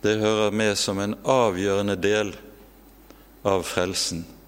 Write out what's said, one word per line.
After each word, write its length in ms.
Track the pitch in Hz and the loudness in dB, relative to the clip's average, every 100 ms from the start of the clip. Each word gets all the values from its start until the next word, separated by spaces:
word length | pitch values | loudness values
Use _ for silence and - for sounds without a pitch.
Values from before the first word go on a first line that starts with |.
Det 140 | 107 107 | 2 2
hører 320 | 107 107 107 | 2 2 2
med 240 | 104 110 101 | 2 0 0
som 240 | - 98 | -2 -2
en 160 | 101 107 | -4 -4
avgjørende 760 | - 131 117 90 98 98 101 98 | 0 2 2 2 0 0 0 0
del 300 | 98 107 104 - - - - - - - - - - - | 0 0 -2 -8 -18 -20 -20 -20 -20 -20 -20 -20 -20 -4
av 220 | 104 95 85 | 0 0 0
frelsen. 560 | - 90 90 - 85 85 - | -2 -2 -2 -4 -6 -10 -18